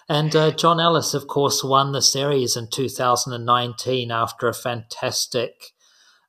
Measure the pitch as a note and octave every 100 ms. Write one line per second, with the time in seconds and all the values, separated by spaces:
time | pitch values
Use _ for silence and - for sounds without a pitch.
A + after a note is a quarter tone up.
0 | - D3+ D#3 D#3 D#3 D3+ E3 E3+ E3+ E3
1 | - C#3+ - C#3+ C#3 - C3+ C3+ C#3 C#3
2 | - C3+ C#3+ C#3+ A#2+ B2 A2+ - B2 -
3 | B2+ A#2+ - A#2+ A#2 B2 B2 A2+ B2 B2+
4 | A#2 A2+ A2+ - A#2+ A2 B2+ A#2 A2 -
5 | B2+ - - B2 A#2 - - _ _ _
6 | _ _